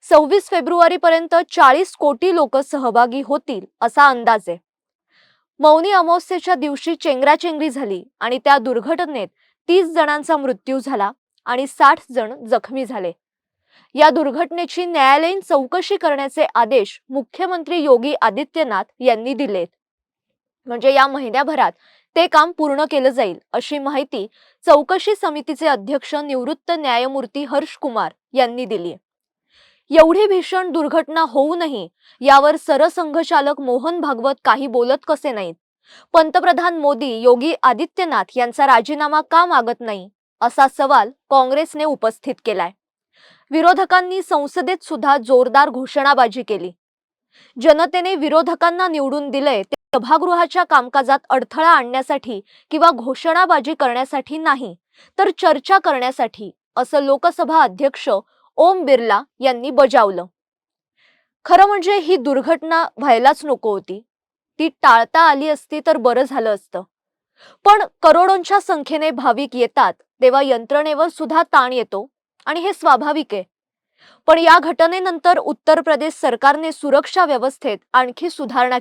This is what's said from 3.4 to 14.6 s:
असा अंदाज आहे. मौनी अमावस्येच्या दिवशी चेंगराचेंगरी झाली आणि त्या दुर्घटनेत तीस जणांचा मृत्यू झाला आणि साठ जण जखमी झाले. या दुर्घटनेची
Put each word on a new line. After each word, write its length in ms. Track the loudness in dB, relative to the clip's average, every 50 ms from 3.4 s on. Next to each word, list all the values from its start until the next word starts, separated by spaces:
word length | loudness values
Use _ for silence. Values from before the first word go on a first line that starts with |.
| _ -8 -10 -10 -10 -14 _ -6
असा 280 | -4 -2 2 4 4 4
अंदाज 320 | 4 2 0 0 0 0 -2 -8
आहे. 100 | -10 -12 _ _ _ _ _ _ _ _ _ _ _ _ _ _ _ _ _ _ _ 2
मौनी 300 | 4 4 4 4 2 2
अमावस्येच्या 640 | 2 2 2 2 0 -2 -2 -4 -8 -6 -2 -2 -2
दिवशी 400 | -2 -2 -6 -6 -6 -6 -8 -8
चेंगराचेंगरी 760 | -4 -2 -4 -2 0 2 2 2 2 0 -6 -6 -4 -6 -6
झाली 340 | -6 -6 -8 -8 -8 -10 -12 _ _ -8
आणि 180 | -6 -6 -6 -2 0
त्या 140 | 2 2 2
दुर्घटनेत 720 | 0 -2 -4 -4 -4 -4 -4 -4 -4 -6 -6 -10 -10 -10 _ _ _ _ _ _ _ 0
तीस 180 | 0 0 0
जणांचा 500 | 0 0 -2 0 0 -2 -4 -4 -4 -4
मृत्यू 420 | -2 -2 -4 -6 -6 -6 -8 -8 -6
झाला 340 | -6 -6 -6 -4 -4 -6 -6 _ _ _ _ _ -10
आणि 200 | -8 -6 -6 -6
साठ 320 | -6 -2 2 4 4 4 2 -2 -10
जण 320 | -6 -6 -6 -6 -8 -12 -6
जखमी 400 | -2 -2 -2 -4 -6 -10 -8 -8
झाले. 280 | -8 -8 -8 -8 -8 -10 _ _ _ _ _ _ _ _ _ _ _ _ _ _ _ 0
या 160 | 4 4 4
दुर्घटनेची 760 | 4 2 -2 -2 -2 -4 -6 -6 -6 -8